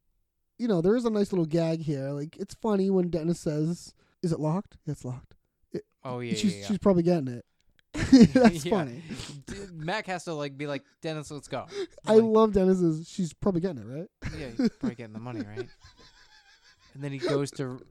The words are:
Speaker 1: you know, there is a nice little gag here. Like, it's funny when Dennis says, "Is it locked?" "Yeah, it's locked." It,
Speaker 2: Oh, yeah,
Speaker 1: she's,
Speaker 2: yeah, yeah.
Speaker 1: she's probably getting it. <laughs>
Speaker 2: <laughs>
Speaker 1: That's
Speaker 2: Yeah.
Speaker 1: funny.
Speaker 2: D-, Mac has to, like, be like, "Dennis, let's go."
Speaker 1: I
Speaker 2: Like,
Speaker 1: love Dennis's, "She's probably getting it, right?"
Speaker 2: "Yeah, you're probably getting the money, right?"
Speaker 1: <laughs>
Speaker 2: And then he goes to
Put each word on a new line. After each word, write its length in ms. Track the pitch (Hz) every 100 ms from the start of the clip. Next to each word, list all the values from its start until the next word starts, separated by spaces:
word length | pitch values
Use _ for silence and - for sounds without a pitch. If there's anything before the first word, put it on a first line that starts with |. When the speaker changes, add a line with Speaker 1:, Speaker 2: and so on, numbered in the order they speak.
| _ _ _ _ _ -
Speaker 1:
you 100 | 233
know, 140 | 180
there 140 | 170 240
is 100 | 233
a 40 |
nice 220 | 214 202
little 140 | 190 160
gag 360 | 165 165 165
here. 300 | 156 139 135
Like, 260 | 143 151 -
it's 160 | 196 -
funny 340 | 226 202 190
when 200 | 190 180
Dennis 300 | 165 160 170
says, 540 | 170 151 156 175 - - _ _
"Is 100 | 175
it 80 | -
locked?" 380 | 151 180 - - -
"Yeah, 60 |
it's 140 | 143 123
locked." 300 | 127 - _ _ _ _
It, 140 | - - _
Speaker 2:
Oh, 160 | 131 123
yeah, 160 | 120 214
Speaker 1:
she's, 180 | 208 196
Speaker 2:
yeah, 40 |
yeah. 60 | 202
Speaker 1:
she's 100 | 202
probably 240 | 208 180
getting 240 | 170 170 131
it. 160 | 120 - _ _ _ _
<laughs> 0 |
Speaker 2:
<laughs> 400 | - - 262 226
Speaker 1:
That's 320 | 262 240 170 156
Speaker 2:
Yeah. 60 |
Speaker 1:
funny. 300 | 208 135 120 - 127 120 147 -
Speaker 2:
D-, 80 | 196 196
Mac 320 | 165 156 214 190
has 180 | 180 -
to, 80 |
like, 240 | 156 147 139
be 100 | 147
like, 160 | 139 - _
"Dennis, 300 | 160 156 143
let's 160 | 147 -
go." 180 | 131 147 403 359 - -
Speaker 1:
I 100 | 220
Speaker 2:
Like, 60 |
Speaker 1:
love 300 | 226 220 220
Dennis's, 540 | 202 185 190 170 160 170
"She's 240 | - 170
probably 280 | - 208 175
getting 200 | 185 139
it, 40 | 104
right?" 220 | 139 190 _ - 156
Speaker 2:
"Yeah, 120 | 135 233
you're 120 | 240
probably 260 | - 254 120
getting 180 | 113
the 60 | 110
money, 220 | 117 -
right?" 240 | 202 - -
Speaker 1:
<laughs> 280 | - - _ - _ _ _ _ _ _ _ _
Speaker 2:
And 100 | 139
then 80 | 139
he 60 | 139
goes 320 | 233 143 139
to 280 | - 131 127 -